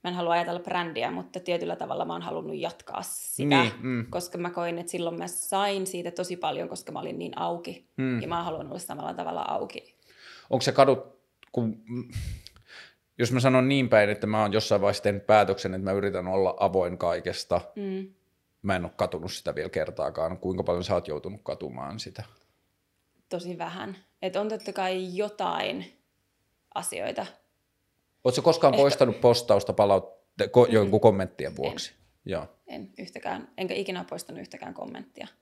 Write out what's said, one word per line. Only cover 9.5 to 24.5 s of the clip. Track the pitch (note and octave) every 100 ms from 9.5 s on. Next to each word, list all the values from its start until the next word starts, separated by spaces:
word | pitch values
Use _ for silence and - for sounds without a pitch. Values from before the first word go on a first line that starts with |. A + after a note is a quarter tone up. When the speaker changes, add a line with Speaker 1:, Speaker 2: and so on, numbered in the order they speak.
| - - - - _ _ - - - -
Speaker 2:
Onko | C3
se | C3+
kadut, | B2+ C3+ B2 - - _ _ -
kun, | - A2+ - A2
mm, | A#2+ A#2+ - - - - _ _ - - _ _ -
jos | A#2+
mä | B2+
sanon | C3 B2+ C3
niin | C#3 B2+
päin, | A2+ G#2
että | G#2 G#2
mä | G#2+
oon | G#2
jossain | G#2+ - G2+
vaiheessa | G2 G2+
tehnyt | G#2 G2 -
päätöksen, | G#2+ G2 G2 G2
että | F#2 F#2+
mä |
yritän | G2 G2+ F#2 F2
olla | F#2+ F#2 -
avoin | G2 F#2+ F2 F2
kaikesta, | F2 E2+ F2 F2 - F2 - -
Speaker 1:
Mm. | G2+ F#2+ F#2+ _ _ _ _ _
Speaker 2:
mä | G2 F#2+
en | E2+
oo | -
katunut | F2+ E2+ E2
sitä | - D#2 D2
vielä | D2+
kertaakaan. | - D#2 - D2 D2+ E2 F2+
Kuinka | F#2 F2+
paljon | - F2
sä | F2+
oot | F2+ E2
joutunut | D2+ F2+ G#2
katumaan | - - D#2 B1 C#2 A2
sitä? | - - - _ _ _ _ _ _ _ _ _ _
Speaker 1:
Tosi | F3+ F3 E3+
vähän. | E3+ F3+ G3 F#3 _ _
Et | F#3+ F#3
on |
totta | G#3+